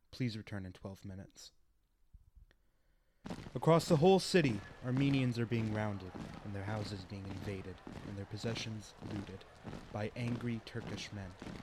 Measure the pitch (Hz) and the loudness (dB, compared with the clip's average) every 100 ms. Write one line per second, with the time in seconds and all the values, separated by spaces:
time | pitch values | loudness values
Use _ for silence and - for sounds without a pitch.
0 | _ - 127 107 - 101 92 - 101 95 | _ -4 -2 -2 -6 -8 -8 -10 -12 -12
1 | 101 95 95 - - - _ _ _ _ | -12 -12 -14 -18 -20 -20 _ _ _ _
2 | _ - - - - - _ _ _ _ | _ -20 -20 -20 -20 -20 _ _ _ _
3 | _ _ - - - 127 - 160 - 160 | _ _ -10 -10 -8 2 6 6 8 8
4 | 175 190 - 185 147 101 - - 127 127 | 10 8 8 6 6 2 -4 -8 0 4
5 | 139 139 127 120 113 117 110 107 107 101 | 4 4 4 2 0 2 2 0 0 -2
6 | 92 - - - 107 101 98 107 101 101 | -6 -8 -10 -10 -6 -4 -2 -2 -4 -6
7 | 92 101 95 95 98 95 92 90 - - | -8 -8 -8 -6 -6 -6 -8 -12 -12 -12
8 | - 101 101 107 120 113 113 110 98 - | -8 -8 -8 -4 -2 -2 -4 -8 -10 -12
9 | 101 101 95 95 - - - - - 107 | -8 -6 -6 -10 -16 -14 -12 -12 -8 -6
10 | 107 - 120 120 120 113 - 117 107 101 | -4 -4 -4 -2 -2 -4 -6 -8 -6 -8
11 | - 101 95 90 - - | -8 -8 -10 -10 -12 -12